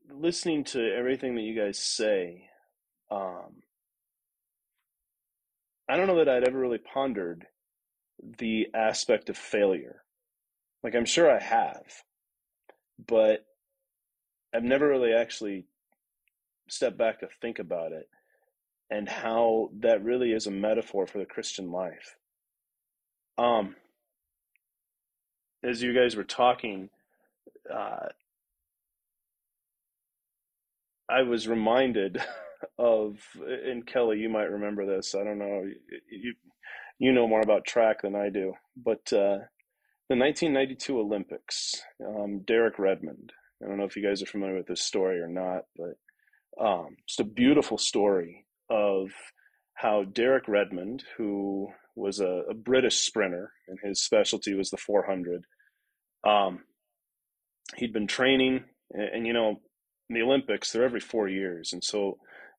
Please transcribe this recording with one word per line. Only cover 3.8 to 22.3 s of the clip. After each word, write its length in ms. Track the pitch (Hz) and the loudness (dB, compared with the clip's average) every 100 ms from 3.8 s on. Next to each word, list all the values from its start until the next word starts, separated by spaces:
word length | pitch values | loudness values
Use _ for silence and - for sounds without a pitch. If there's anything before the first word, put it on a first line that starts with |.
| _ _ _ _ _ _ _ _ _ _ _ _ _ _ _ _ _ _ _ _ - | _ _ _ _ _ _ _ _ _ _ _ _ _ _ _ _ _ _ _ _ -2
I 80 | 147 | 2
don't 100 | 190 | 4
know 100 | 175 | 4
that 120 | 147 | 4
I'd 180 | 127 127 | 4 4
ever 100 | 131 | 2
really 200 | 127 113 | 0 -2
pondered 680 | - 135 135 101 87 85 - _ _ _ _ _ _ - - 113 | -4 -2 -2 -2 -4 -8 -14 _ _ _ _ _ _ -20 -20 -8
the 300 | 113 110 107 | -2 -2 -2
aspect 540 | 113 110 104 - 110 - | 0 0 0 0 0 -2
of 80 | - | -10
failure. 640 | - 107 101 87 62 - _ _ _ _ _ _ _ _ | -4 2 2 2 -4 -18 _ _ _ _ _ _ _ _
Like, 120 | 120 | -2
I'm 100 | 117 | 0
sure 260 | 117 - 165 | 2 6 6
I 80 | 113 | 6
have, 400 | - 113 92 - - - _ _ _ _ _ _ - _ _ - 113 | 4 2 0 -4 -16 -20 _ _ _ _ _ _ -20 _ _ -20 2
but 380 | 113 110 107 - _ _ _ _ _ _ _ _ _ _ | 6 6 4 -2 _ _ _ _ _ _ _ _ _ _
I've 80 | 117 | -4
never 240 | 120 135 147 | 2 4 4
really 240 | 135 120 | 4 4
actually 540 | 113 113 - 107 98 87 _ _ _ _ _ _ _ _ _ - | 4 2 -4 -8 -8 -12 _ _ _ _ _ _ _ _ _ -16
stepped 280 | - 127 98 | -4 -2 0
back 240 | 113 110 | -2 -2
to 80 | 92 - | -10 -10
think 160 | 117 113 | -8 -8
about 340 | 87 87 82 | -6 -6 -6
it 160 | 82 - _ _ _ _ _ _ _ - | -10 -14 _ _ _ _ _ _ _ -10
and 160 | 107 101 | -8 -6
how 640 | - 113 113 117 113 104 101 | -8 -2 2 4 2 0 0
that 220 | 117 110 | 2 2
really 300 | 107 127 123 | 2 0 0
is 140 | 110 107 | 0 -2
a 40 | |
metaphor 560 | 98 104 110 - 98 92 | -2 0 0 -2 -4 -4
for 120 | 104 | -6
the 80 | 92 | -8
Christian 440 | - - - 90 | -10 -10 -10 -8
life. 460 | 87 90 - - - _ | -6 -6 -10 -20 -20 _